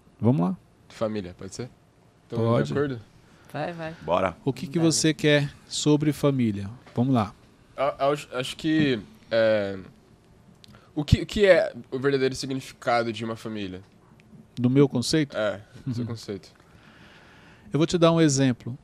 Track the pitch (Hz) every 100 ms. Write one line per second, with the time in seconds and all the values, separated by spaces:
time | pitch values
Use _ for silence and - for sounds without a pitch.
0 | _ - 110 151 180 180 _ _ - -
1 | 110 107 90 - 95 - 123 - _ _
2 | _ _ - 117 113 123 147 143 147 120
3 | - - _ - - 139 175 170 160 165
4 | 78 90 95 - 139 - 135 165 165 156
5 | 160 147 151 147 143 - - - 151 147
6 | 151 143 147 135 117 101 101 123 - -
7 | 131 123 98 - - _ _ - 139 -
8 | 139 147 - 123 127 - 160 156 143 113
9 | 87 - - 113 110 107 98 95 90 -
10 | _ _ _ - - - - - - 156
11 | 147 233 160 214 196 165 76 120 - 131
12 | 139 135 131 127 135 135 - - 131 117
13 | 117 107 113 113 113 107 95 90 - _
14 | - - - - - - 123 135 135 127
15 | 117 160 139 101 107 98 - - 135 117
16 | 117 113 - 98 - - - - - -
17 | - - - - - - 110 143 160 175
18 | 165 165 160 135 135 117 117 131